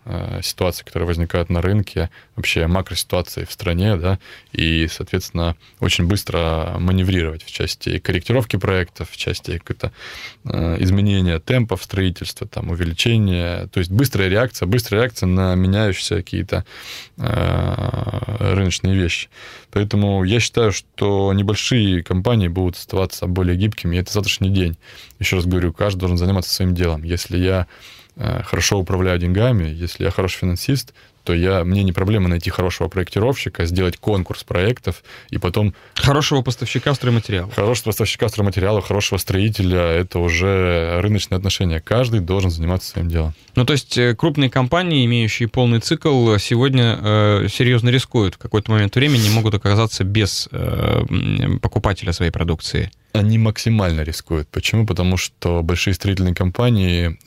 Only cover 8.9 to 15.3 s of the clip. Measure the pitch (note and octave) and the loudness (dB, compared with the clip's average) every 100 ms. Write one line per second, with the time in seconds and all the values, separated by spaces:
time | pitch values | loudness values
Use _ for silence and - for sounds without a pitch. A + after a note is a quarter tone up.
8.9 | - E2+ - - E2+ - F2 - - - | -6 -12 -8 -6 -6 -6 -8 -8 -8 -8
9.9 | - - - - - - - E2+ E2 F#2 | -10 -16 -16 -16 -14 -8 -4 -2 0 2
10.9 | G2 G2+ G2 F2+ D#2+ - B2+ A2 F#2+ - | 2 2 2 2 0 0 0 0 -2 -4
11.9 | G2 F#2+ F2+ - - - - - E2+ E2+ | -2 -2 -2 -8 -10 -10 -8 -6 -4 -2
12.9 | E2 A#2 A2+ G2+ F2+ F2 F2 F2+ - F2+ | -2 0 2 2 2 0 -4 -4 -2 0
13.9 | G2 C#3 G2+ F#2+ G2+ B2+ - F#2+ A#2+ - | 2 2 2 2 2 0 -2 -2 0 0
14.9 | G2+ B2 - F#2 | 0 0 0 0